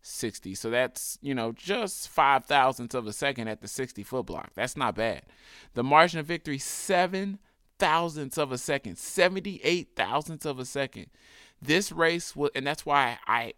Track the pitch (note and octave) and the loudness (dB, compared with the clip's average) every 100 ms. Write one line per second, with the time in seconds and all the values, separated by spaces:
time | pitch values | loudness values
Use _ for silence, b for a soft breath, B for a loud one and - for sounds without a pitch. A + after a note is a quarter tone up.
0 | - - A#2 - - G2 A2+ A#2+ B2+ - | -14 -8 -8 -8 -10 -8 -2 0 0 -2
1 | - - C#3 C3 A2+ A#2 - G3+ G#3+ - | -10 -8 -4 -2 -2 -6 -4 -2 -2 -6
2 | - - C#3 C3+ - C#3+ C3 C3 A#2+ B2+ | -6 4 6 6 4 4 4 2 -6 -6
3 | G#2+ G#2+ C#3+ B2 A2+ A2 G2+ - C3 - | -6 -2 -2 -2 -6 -8 -10 -8 -8 -8
4 | G2+ B2+ A#2 D#2+ - - B2 - B2+ F#2+ | -6 -6 -4 -8 -12 -6 -6 -2 -2 0
5 | A2+ D#2 - B B B B - B2+ D3 | -2 -2 -10 B B B B -4 4 8
6 | E3+ E3 D3 E3 - C#3 - - - F#3 | 8 4 -4 -6 -4 -6 -6 -8 0 2
7 | F3+ F#3+ G3 G3 _ _ _ _ F#3 D#3+ | 2 0 -6 -8 _ _ _ _ 2 4
8 | E3+ D3+ C#3 D#3+ D3 B2+ - C#3 A2+ E2+ | 2 -4 -6 -2 -2 -2 -2 -2 -4 -12
9 | - - F3+ F#3+ F#3+ F#3+ B2+ F3 C#3+ - | -8 4 4 4 -6 -2 0 0 -2 -2
10 | G2 B2+ D3+ D#3 D#3 C3 B2+ C#3+ C3+ - | 0 0 -2 -8 -6 -6 -6 -4 -6 -8
11 | F2 B B B B B B2 D#3+ G3+ E3 | -18 B B B B B 2 2 2 2
12 | E3 E3+ - - C#3+ C#3 C3+ D#3 - C#3+ | 2 2 -4 -2 -2 0 -4 -4 2 4
13 | B2+ A#2 - A2+ A#2 | 4 -2 0 0 0